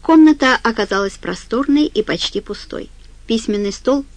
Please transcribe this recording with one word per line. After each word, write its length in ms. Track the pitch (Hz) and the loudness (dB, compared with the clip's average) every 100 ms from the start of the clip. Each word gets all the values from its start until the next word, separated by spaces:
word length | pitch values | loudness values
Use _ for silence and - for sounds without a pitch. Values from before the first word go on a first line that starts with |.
Комната 580 | - 320 311 294 262 254 | 6 6 6 6 0 0
оказалась 520 | 233 226 202 196 196 | -2 -4 -2 -2 -4
просторной 720 | - - 175 - 226 277 285 302 | -8 -10 -10 -6 -4 0 2 2
и 180 | - | -2
почти 380 | - 170 - 196 | -4 -4 -6 -8
пустой. 480 | - 202 - - - - - - - | -10 -14 -12 -14 -14 -20 -20 -20 -6
Письменный 440 | 226 226 208 202 | -4 -2 -4 -4
стол 320 | 196 - 277 277 | -4 -2 -2 -4